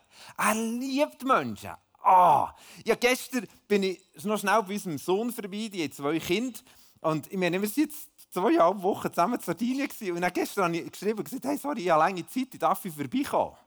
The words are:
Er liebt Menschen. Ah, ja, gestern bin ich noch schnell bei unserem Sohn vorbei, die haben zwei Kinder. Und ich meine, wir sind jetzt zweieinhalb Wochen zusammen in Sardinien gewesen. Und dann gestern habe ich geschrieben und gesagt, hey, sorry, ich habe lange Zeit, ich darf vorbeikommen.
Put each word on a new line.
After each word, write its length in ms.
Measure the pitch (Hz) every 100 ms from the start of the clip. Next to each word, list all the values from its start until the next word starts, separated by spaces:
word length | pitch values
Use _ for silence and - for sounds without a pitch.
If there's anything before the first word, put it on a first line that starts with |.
| _ - - -
Er 180 | 202
liebt 720 | 220 226 240 269 262 294 -
Menschen. 460 | 254 233 127 101 101 82 _ _
Ah, 500 | - 180 180 139 - - - -
ja, 120 | 202 214
gestern 500 | 240 247 - 254 190 _ -
bin 160 | 208
ich 160 | 190 175 _ -
noch 140 | 185 214
schnell 240 | 196 208
bei 100 | 196
unserem 240 | 202 190 143
Sohn 340 | - 190 240
vorbei, 360 | 233 202 202 220
die 120 | 190
haben 80 | 151
zwei 260 | - 139 160
Kinder. 400 | - 190 254 226 - - - _
Und 300 | 160 156 -
ich 80 | 196
meine, 240 | 180 180
wir 60 | 208
sind 220 | 277 302
jetzt 420 | - - _ -
zweieinhalb 500 | - 185 165 165 208
Wochen 260 | 185 - 180
zusammen 280 | - 175 247
in 40 |
Sardinien 480 | - 165 240 262 285
gewesen. 280 | - 202 170
Und 60 |
dann 100 | 180
gestern 320 | 320 330 -
habe 120 | 175 170
ich 140 | 135
geschrieben 280 | - 196 214
und 60 |
gesagt, 200 | 151 262
hey, 120 | 254 294
sorry, 260 | 285 294
ich 80 | 175
habe 100 | 156
lange 260 | 160 190 165
Zeit, 220 | - -
ich 60 | -
darf 240 | 160 190
vorbeikommen. 720 | 190 147 131 254 277 175 92 -